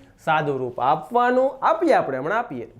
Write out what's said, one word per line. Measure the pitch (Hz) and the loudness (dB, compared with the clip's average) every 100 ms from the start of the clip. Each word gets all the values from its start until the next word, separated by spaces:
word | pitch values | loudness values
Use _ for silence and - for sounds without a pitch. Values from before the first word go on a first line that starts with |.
| - _ - | -20 _ -2
સાદું | 156 147 135 | 0 0 -4
રૂપ | 127 - | -6 -2
આપવાનું. | 131 160 - 240 247 254 269 269 | 0 0 0 0 2 2 0 0
આપીએ | 247 330 330 | 0 2 2
આપણે, | 202 151 131 | 2 2 -4
હમણાં | 147 214 | -4 -4
આપીએ. | 233 127 110 | -4 -10 -14